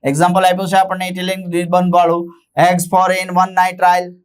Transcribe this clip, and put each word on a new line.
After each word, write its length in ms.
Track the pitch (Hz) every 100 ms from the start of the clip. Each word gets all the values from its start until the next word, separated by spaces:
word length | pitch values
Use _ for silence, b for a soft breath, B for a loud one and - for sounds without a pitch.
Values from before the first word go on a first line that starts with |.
એક્ઝામ્પલ 420 | 139 143 175 185 185
આપ્યું 220 | 180 190
છે 80 | 190
આપણને 320 | 190 185 185
ઇથિલિનિક 400 | 185 185 190 180
દ્વિબંધવાળું, 840 | 170 175 180 180 175 170 170 170 B B -
hex 120 | 175
four 420 | 180 175 185 185 185
in 120 | 185 180
one 180 | 185 185
nitrile. 560 | 185 180 185 180 180 180